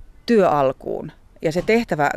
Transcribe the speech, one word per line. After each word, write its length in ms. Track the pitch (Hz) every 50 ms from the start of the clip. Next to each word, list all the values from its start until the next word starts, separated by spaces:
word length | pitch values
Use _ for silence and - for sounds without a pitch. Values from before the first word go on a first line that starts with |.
| - - - - -
työ 240 | - 233 214 185 -
alkuun. 600 | 147 147 139 131 - - - - 107 - - 156 - _ - - _ _
Ja 100 | - 160
se 100 | 151 175
tehtävä 480 | 170 - 220 233 233 - 175 151 147 - -